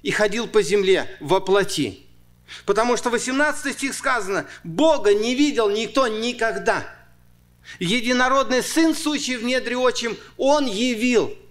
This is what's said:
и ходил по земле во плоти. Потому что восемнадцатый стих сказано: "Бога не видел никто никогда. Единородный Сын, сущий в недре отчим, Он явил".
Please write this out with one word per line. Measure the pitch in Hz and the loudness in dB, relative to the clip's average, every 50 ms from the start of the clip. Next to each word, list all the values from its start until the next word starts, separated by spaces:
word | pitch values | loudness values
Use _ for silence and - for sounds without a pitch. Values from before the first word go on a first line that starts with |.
и | - 214 | -4 -4
ходил | 180 - 208 208 202 233 233 | 0 0 0 0 0 -4 -6
по | 185 - 214 202 | 0 0 0 2
земле | - 196 208 196 185 190 160 123 - - - | 2 0 2 4 4 2 2 2 -4 -10 -12
во | 147 143 180 196 | -2 0 0 0
плоти. | 190 185 190 202 190 190 - 160 139 107 92 - - - - - - _ _ _ _ - - - - | 2 2 2 2 2 0 -2 -4 -4 -4 -4 -10 -20 -20 -20 -20 -20 _ _ _ _ -20 -20 -12 -4
Потому | - 196 208 226 247 247 | -2 0 2 2 2 0
что | - - 240 | 0 0 -2
восемнадцатый | 233 233 - 247 262 269 294 302 294 294 - 285 285 | -2 -2 -2 -2 0 0 0 0 0 -4 -6 -8 -6
стих | - 269 269 208 | -6 -6 -6 -6
сказано: | - - 269 262 233 - 92 196 165 - - - - - | -4 -2 -2 -2 0 -2 -2 -4 -4 -4 -6 -16 -16 -14
"Бога | 170 160 165 - 320 208 - - 208 202 | -8 0 2 4 4 4 4 4 4 4
не | 208 220 233 254 | 4 2 0 2
видел | 254 294 294 233 214 226 202 | 2 2 2 4 2 0 2
никто | 202 220 226 - - 269 269 | 0 0 -4 -2 0 0 0
никогда. | 240 214 214 220 247 240 233 226 226 202 202 - 226 202 160 110 - - - - - - _ _ _ - _ _ _ _ _ _ - - | 2 0 -2 -4 -4 -2 -2 -2 -2 -2 -2 0 0 0 0 -2 -8 -16 -20 -20 -20 -20 _ _ _ -20 _ _ _ _ _ _ -20 -10
Единородный | - 180 170 214 254 226 247 254 247 254 254 262 277 262 214 254 254 - | -6 -2 -2 0 0 0 0 2 2 2 2 2 0 0 2 0 -2 -2
Сын, | - - 320 330 320 311 | 0 0 2 2 2 2
сущий | - - 302 302 269 285 240 254 | 0 -4 -4 -4 -4 -4 -6 -6
в | 240 220 | -4 -4
недре | 240 254 254 202 226 240 | -2 -2 -2 -2 -4 -4
отчим, | 254 254 247 240 - 226 233 208 - - - - | 0 0 0 0 0 -6 -6 -8 -8 -12 -20 -8
Он | - 240 269 294 302 285 | -2 2 2 2 2 2
явил". | 254 190 196 240 254 240 214 233 247 247 214 156 113 - - - - | -2 -2 -2 -2 -2 0 0 0 2 2 2 2 0 -6 -14 -18 -20